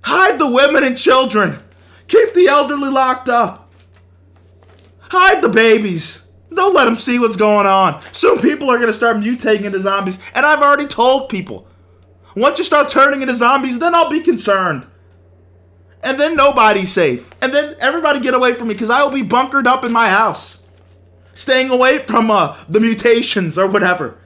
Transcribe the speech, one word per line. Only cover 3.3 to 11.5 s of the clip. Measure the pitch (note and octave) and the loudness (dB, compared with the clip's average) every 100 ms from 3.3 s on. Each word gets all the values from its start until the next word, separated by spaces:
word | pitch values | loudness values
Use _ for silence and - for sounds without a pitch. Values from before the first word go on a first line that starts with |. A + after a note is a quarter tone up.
| A#3+ G#3 - _ _ _ _ _ _ _ _ _ _ _ _ _ _ | 0 -2 -6 _ _ _ _ _ _ _ _ _ _ _ _ _ _
Hide | - F#4 F#4+ F#4+ | -4 2 2 4
the | F4 | 2
babies. | G#3+ A3+ A3 G#3 E3 - - _ _ _ | 2 4 4 0 -6 -8 -16 _ _ _
Don't | E4 G4 | -2 2
let | F4+ B3 | 2 2
'em | A3+ | 0
see | - B3 | -2 0
what's | A#3 F#3+ | -2 0
going | G#3+ G#3 G3 | 2 2 2
on. | F#3+ F#3 C#3+ - | 2 2 -2 -14
Soon | - A4+ - | -2 0 2
people | C4+ D4 C#4 | 0 0 -2
are | A#3+ | 0
gonna | A#3 | 0
start | A3 A#3 G#3+ | 0 0 0
mutating | G#3+ A#3+ - G#3+ | -4 -4 -2 -2
into | G3+ F#3+ | -2 -4
zombies. | G3 G3 F#3+ F#3 - | -4 -4 -4 -10 -8
And | - | -2
I've | D4 D4+ | 0 2
already | C#4+ C#4+ C#4+ | 2 2 -2
told | - B3 C4+ C4+ | 0 2 0 -2
people, | G3 - | -10 -10